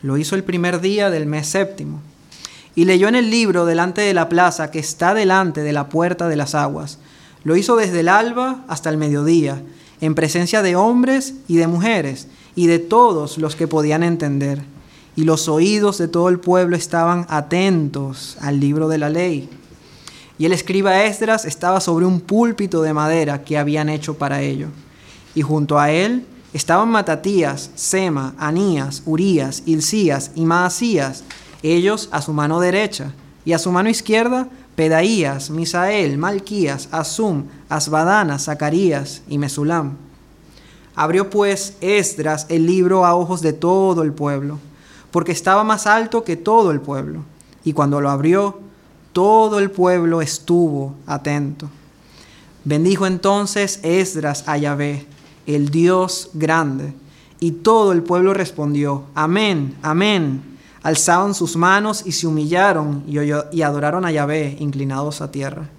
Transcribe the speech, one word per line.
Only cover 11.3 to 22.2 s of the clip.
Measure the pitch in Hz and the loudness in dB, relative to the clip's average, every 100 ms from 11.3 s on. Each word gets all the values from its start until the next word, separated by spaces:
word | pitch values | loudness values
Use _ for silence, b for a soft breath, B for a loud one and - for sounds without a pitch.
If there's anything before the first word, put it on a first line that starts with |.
| - - | -12 0
y | 165 | 2
de | 165 | 2
mujeres | 170 214 214 143 127 - B B | 2 0 0 -2 -8 -14 B B
y | - 170 | 0 4
de | 170 | 4
todos | 170 233 240 170 147 160 | 4 4 6 4 -4 -4
los | 156 147 | -6 -2
que | 160 | -2
podían | 156 151 151 | 0 2 2
entender. | 170 170 151 139 139 143 139 B B B B - | 0 0 -2 -2 -2 -6 -10 B B B B 0
Y | |
los | 156 156 160 | 2 2 2
oídos | 151 180 214 208 196 | 2 2 4 2 0
de | 170 | -2
todo | 170 175 | 2 2
el | 180 | 2
pueblo | 180 180 180 175 | 2 2 4 0
estaban | 170 170 170 175 170 | -2 0 0 0 -2
atentos | 156 147 175 196 175 147 143 135 131 - - | -4 -2 0 2 2 0 -4 -8 -10 -14 -10
al | 143 143 | -4 0
libro | 139 151 156 | 2 0 0
de | 160 | 0
la | 147 | -2
ley. | 160 180 151 131 - - B B B B B B - | -2 -2 -4 -8 -18 -20 B B B B B B -4
Y | 156 | 0
el | |
escriba | 180 - 190 196 185 | 0 0 0 4 4
Esdras | 214 208 220 220 196 | 2 0 0 0 -2
estaba | - 175 190 | -4 0 0
sobre | 180 165 180 | 0 2 2
un | 180 | 0